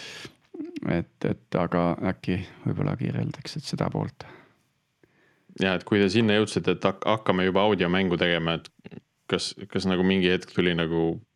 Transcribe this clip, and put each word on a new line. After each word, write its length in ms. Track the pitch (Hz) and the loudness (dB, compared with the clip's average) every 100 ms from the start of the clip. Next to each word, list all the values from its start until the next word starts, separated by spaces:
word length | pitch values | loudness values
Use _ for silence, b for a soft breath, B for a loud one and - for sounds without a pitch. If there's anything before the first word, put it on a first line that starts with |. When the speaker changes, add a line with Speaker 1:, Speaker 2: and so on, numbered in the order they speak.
| B B B B _ 359 320 349 - | B B B B _ -14 -12 -6 -2
Speaker 1:
Et, 360 | 85 - - | -2 -2 -4
et 300 | - - _ | -4 -4 _
aga 420 | - 85 87 87 - | -2 0 2 2 0
äkki 460 | 92 90 - 90 92 B - | -2 -4 -4 -4 -6 B -4
võib-olla 300 | - - - | -2 -2 -2
kirjeldaksid 640 | - - - - - - | -2 -2 -4 -6 -12 -12
seda 280 | - - - | -6 -2 -2
poolt? 340 | - - - - B B B B B _ _ _ _ _ _ _ - | -2 -4 -8 -18 B B B B B _ _ _ _ _ _ _ -2
Speaker 2:
Ja 140 | 95 | 0
et 100 | 90 | 0
kui 140 | - 104 | 2 4
te 100 | 98 | 4
sinna 260 | 107 110 | 4 4
jõudsite, 340 | 104 107 95 85 | 4 2 0 0
et 100 | 87 | 2
hak-, 220 | 98 95 | 0 0
hakkame 400 | - 110 - 92 | 0 0 2 2
juba 160 | 92 95 | 2 4
audiomängu 560 | 104 95 87 92 95 85 | 4 2 2 2 2 2
tegema, 380 | 90 85 82 | 2 2 0
et 140 | 82 - _ - - - _ - | -4 -6 _ -20 -20 -20 _ -4
kas, 260 | 87 - - - | -2 -2 -10 -8
kas 160 | 98 95 | -4 0
nagu 160 | 90 | 2
mingi 260 | 92 95 90 | 2 4 2
hetk 220 | 90 - | 0 -2
tuli 200 | - 87 | -2 0
nagu 460 | 85 80 82 82 82 - | 2 0 0 0 -2 -10